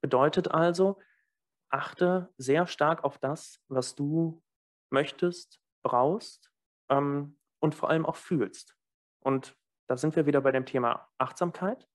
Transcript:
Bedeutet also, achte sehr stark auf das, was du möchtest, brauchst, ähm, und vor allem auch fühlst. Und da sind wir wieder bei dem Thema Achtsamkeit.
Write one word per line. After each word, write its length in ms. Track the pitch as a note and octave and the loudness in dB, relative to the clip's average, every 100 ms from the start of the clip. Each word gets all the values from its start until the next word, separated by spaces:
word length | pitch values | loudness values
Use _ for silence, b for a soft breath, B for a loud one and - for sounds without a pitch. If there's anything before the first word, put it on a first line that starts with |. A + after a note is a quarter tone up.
Bedeutet 500 | C#3 B2+ C#3+ F3 F3 | 2 4 4 2 0
also, 500 | D#3+ E3+ F3 F#3+ G3 b b b b _ _ _ | 2 2 4 0 0 b b b b _ _ _
achte 640 | C3+ - - F3 F#3 F3+ _ | -6 -6 0 2 2 -4 _
sehr 280 | C3 D3 F3 | 0 2 2
stark 380 | - D3 E3 | 0 0 2
auf 140 | C#3+ - | -2 -4
das, 420 | C3 D#3 - - _ | -6 -6 -10 -20 _
was 280 | C3 B2 - | -4 -4 -4
du 460 | C#3+ D#3 E3 D#3+ _ _ _ _ _ | -2 0 -2 -4 _ _ _ _ _
möchtest, 720 | C3+ C#3+ - F3 F3 - _ _ _ | -2 -2 -2 -4 -4 -18 _ _ _
brauchst, 720 | - B2 C3 G3 - - _ _ _ _ _ | -2 2 2 0 -6 -20 _ _ _ _ _
ähm, 480 | C#3 C#3+ C#3+ C#3+ - _ _ | 0 0 -2 -6 -14 _ _
und 140 | D#3 | -2
vor 160 | D3 - | -2 0
allem 160 | D#3+ D#3+ | 0 0
auch 100 | - | -6
fühlst. 600 | - D#3+ A2+ - - _ _ _ _ _ | -4 -2 -2 -6 -20 _ _ _ _ _
Und 360 | C3+ C3+ - _ _ _ _ | -2 -2 -4 _ _ _ _
da 80 | B2+ | 0
sind 200 | D#3 D#3+ | 0 2
wir 100 | D3 | 4
wieder 160 | C#3 | 4
bei 100 | C3+ | 4
dem 140 | C3+ C3 | 2 0
Thema 440 | C3 A#2+ - - _ | 0 0 -2 -6 _
Achtsamkeit. 680 | C3 - F3 - F#3 C4 _ | -4 -2 -4 -2 -4 -4 _